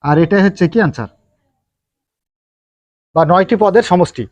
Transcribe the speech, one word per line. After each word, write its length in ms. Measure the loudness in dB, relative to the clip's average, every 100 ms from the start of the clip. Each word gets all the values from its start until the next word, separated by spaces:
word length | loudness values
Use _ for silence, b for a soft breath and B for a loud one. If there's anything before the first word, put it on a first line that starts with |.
আর 120 | 0 0
এটাই 180 | 2 2 0
হচ্ছে 180 | 0 -2
কি 60 | 0 -2
আনসার, 240 | -4 -14 _ _ _ _ _ _ _ _ _ _ _ _ _ _ _ _ _ _ _ _
বা 80 | -2 0
নয়টি 260 | 0 0 0
পদের 220 | 2 0 0
সমষ্টি। 340 | 0 0 -4 -14